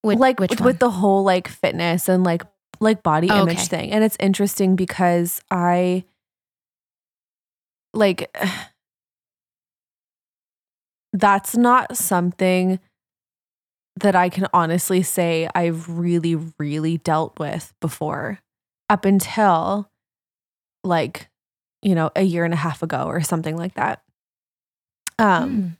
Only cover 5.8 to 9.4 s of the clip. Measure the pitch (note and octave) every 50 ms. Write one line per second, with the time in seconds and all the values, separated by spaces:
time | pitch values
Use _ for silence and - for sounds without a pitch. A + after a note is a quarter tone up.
5.8 | F3+ F3+ F3+ F#3 F3+ _ _ _ _ _ _ _ _ _ _ _ _ _ _ _
6.8 | _ _ _ _ _ _ _ _ _ _ _ _ _ _ _ _ _ _ _ _
7.8 | _ _ - A3 G#3+ G3+ F3+ - - - _ - - F#3+ F#3 - - - _ _
8.8 | _ _ _ _ _ _ _ _ _ _ _ _